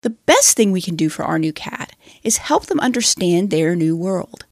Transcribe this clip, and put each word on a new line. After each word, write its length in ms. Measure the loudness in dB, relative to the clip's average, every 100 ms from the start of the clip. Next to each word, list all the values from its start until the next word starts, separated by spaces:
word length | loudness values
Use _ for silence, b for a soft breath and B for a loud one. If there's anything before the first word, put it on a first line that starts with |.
The 100 | -4
best 440 | -2 2 4 4 4
thing 160 | 2
we 100 | 2
can 140 | -4 -2
do 140 | -2
for 160 | -2 -4
our 120 | -2
new 120 | -2
cat 420 | -4 -12 -10 -12 _ b b
is 140 | -4 -4
help 300 | 0 -2 0
them 120 | -2
understand 720 | 0 0 -2 0 2 2 2
their 260 | 0 2 2
new 220 | 0 0
world. 480 | -2 -4 -6 -16 -20